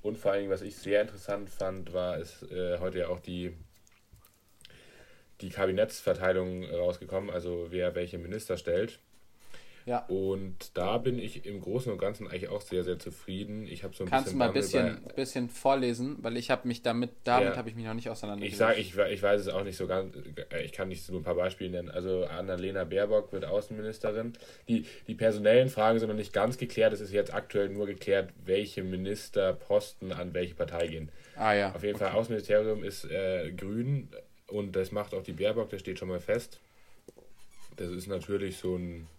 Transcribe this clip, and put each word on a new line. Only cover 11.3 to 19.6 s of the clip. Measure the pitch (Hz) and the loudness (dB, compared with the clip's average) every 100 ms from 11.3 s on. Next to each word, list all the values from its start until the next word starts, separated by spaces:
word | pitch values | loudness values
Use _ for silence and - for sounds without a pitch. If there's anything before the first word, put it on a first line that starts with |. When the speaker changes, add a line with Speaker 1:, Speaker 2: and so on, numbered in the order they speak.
| - 98 | -8 -8
Speaker 1:
im | 101 | -8
Großen | 110 120 120 | -2 -2 -2
und | 95 | 0
Ganzen | 95 107 104 | -2 -2 -6
eigentlich | 90 90 | -6 -4
auch | 101 | -6
sehr, | - 92 | -2 -2
sehr | 90 87 | 0 -4
zufrieden. | - 82 - 92 90 107 101 | -6 -12 -8 -6 -6 -8 -8
Ich | 87 | -8
hab | 98 | -10
so | - | -6
ein | 92 | 2
Speaker 2:
Kannst | 135 135 | 2 2
du | |
Speaker 1:
bisschen | 135 | 2
Speaker 2:
mal | 120 | 4
ein | |
Speaker 1:
Bammel | 135 | 4
Speaker 2:
bisschen, | - - 120 107 - | 4 4 4 0 -8
Speaker 1:
bei | |
Speaker 2:
bisschen | - 135 135 120 | -4 -2 -2 -4
vorlesen? | - 135 139 127 120 127 147 | 2 4 6 4 0 -4 -4
Weil | 113 120 | -4 -4
ich | 120 | 0
hab | 127 123 | 0 2
mich | 117 | 0
damit, | 120 117 120 - | 0 0 -2 -4
damit | - 123 98 | 4 6 6
Speaker 1:
Ja. | 98 | 0
Speaker 2:
hab | 113 | -4
ich | |
mich | 113 113 | -6 -6
noch | |
nicht | 113 117 | -6 -6
auseinandergesetzt. | 113 104 101 101 | -6 -6 -4 -4
Speaker 1:
Ich | 101 | 4
sag, | 113 107 | 4 4
ich | 92 92 | 2 2
we-, | 95 | 2
ich | 98 | 4
weiß | 101 104 | 4 4
es | 92 | 4
auch | 92 | -2